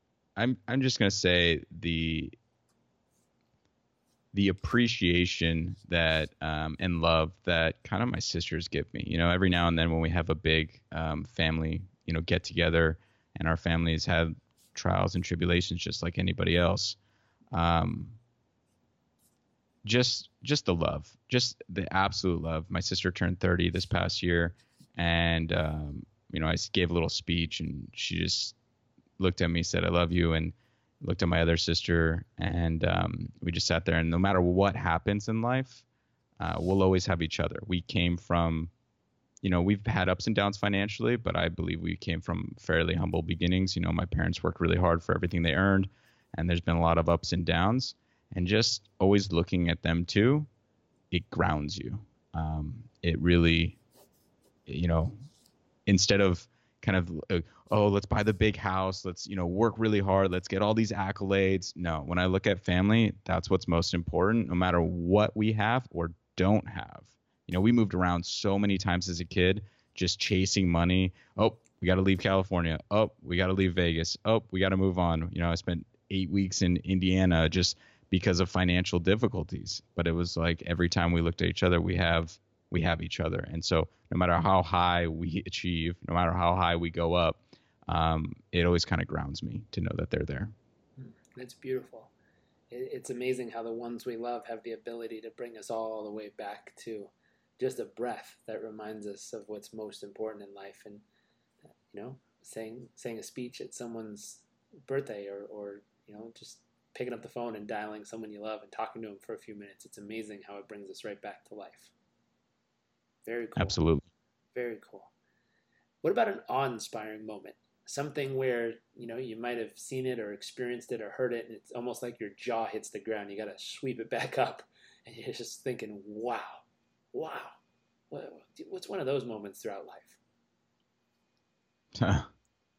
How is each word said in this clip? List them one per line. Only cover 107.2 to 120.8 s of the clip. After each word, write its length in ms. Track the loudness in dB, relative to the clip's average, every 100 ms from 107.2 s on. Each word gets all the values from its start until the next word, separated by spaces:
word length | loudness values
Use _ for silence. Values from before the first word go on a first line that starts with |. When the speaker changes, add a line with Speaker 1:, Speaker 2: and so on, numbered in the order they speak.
Speaker 2:
the 60 | -12
phone 280 | -8 -8 -8
and 100 | -8
dialing 380 | -8 -8 -12
someone 280 | -14 -14 -12
you 80 | -12
love 200 | -10 -10
and 80 | -10
talking 300 | -10 -10 -10
to 60 | -14
'em 100 | -14
for 160 | -14
a 40 | -14
few 160 | -14
minutes. 300 | -18 -18 -20
It's 140 | -20 -20
amazing 440 | -12 -12 -12 -16 -16
how 120 | -18
it 100 | -16
brings 220 | -16 -16
us 140 | -14
right 160 | -14 -12
back 240 | -14 -16 _
to 80 |
life. 360 | -18 -18 -20 _ _ _ _ _ _ _ _ _ _ _ _ _ _
Very 220 | -10 -8 -6
cool. 160 | -4
Speaker 1:
Absolutely. 400 | -2 0 2 2 -2 _ _ _ _
Speaker 2:
Very 240 | -10 -10 -10
cool. 300 | -16 -20 -20 _ _ _ _ _ _ _ _ _
What 100 | -2
about 180 | 0 0
an 120 | -2 -4
awe-inspiring 760 | -2 -2 -4 -10 -12 -12 -12
moment? 300 | -14 -16 -18 -20 _ _ -12
Something 500 | -8 -6 -6 -6 -2
where, 380 | -2 -2 -4 -6 _
you 120 | -18 -12
know, 100 | -10
you 200 | -10 -8
might 220 | -8 -6
have 200 | -8 -12
seen 280 | -10 -6 -4
it 120 | -6
or 140 | -8
experienced 600 | -12 -14 -10 -8 -8